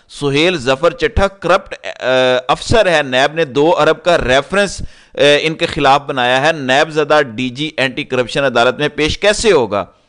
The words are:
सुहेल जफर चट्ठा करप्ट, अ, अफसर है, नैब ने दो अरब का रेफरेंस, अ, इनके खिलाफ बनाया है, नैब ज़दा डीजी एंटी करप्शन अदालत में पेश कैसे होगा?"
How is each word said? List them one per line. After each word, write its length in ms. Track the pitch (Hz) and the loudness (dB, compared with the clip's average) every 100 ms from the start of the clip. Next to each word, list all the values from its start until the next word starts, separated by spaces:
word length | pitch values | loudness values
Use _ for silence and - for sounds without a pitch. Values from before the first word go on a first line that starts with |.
| _ | _
सुहेल 480 | - 143 139 165 180 | -8 -2 0 0 0
जफर 360 | 123 135 170 | -2 0 0
चट्ठा 340 | - 151 147 196 | 0 -2 0 -2
करप्ट, 460 | 196 170 190 - | -2 -2 -2 -2
अ, 800 | - - - 120 131 127 127 - | -14 -14 -6 -2 2 2 0 0
अफसर 360 | 156 - - 185 | -4 0 0 2
है, 160 | 160 | 2
नैब 320 | 143 127 143 156 | 0 0 0 0
ने 100 | 156 | -2
दो 240 | 131 151 | 2 2
अरब 320 | 175 151 160 175 | 4 2 2 2
का 100 | 165 | 0
रेफरेंस, 640 | 120 131 139 190 202 - | 2 0 0 -2 -2 -4
अ, 400 | - - _ - | -12 -16 _ 0
इनके 440 | 143 147 151 160 165 | 2 4 0 -4 -4
खिलाफ 400 | - 139 139 139 | 0 2 2 0
बनाया 320 | 139 123 127 | -2 0 2
है, 220 | 147 165 | 0 -2
नैब 280 | 131 131 160 | 0 0 0
ज़दा 320 | 151 147 151 | 0 2 2
डीजी 540 | 139 110 127 123 156 - | 0 -4 -8 -6 -8 -4
एंटी 240 | 131 127 | -4 -4
करप्शन 380 | 139 127 120 147 | -4 -4 -2 -2
अदालत 360 | 139 120 120 127 | 0 2 2 0
में 100 | 147 | -4
पेश 260 | - 151 - | -2 -4 0
कैसे 360 | 202 208 226 | 0 0 2
होगा?" 360 | 170 113 101 90 _ | 2 2 -4 -6 _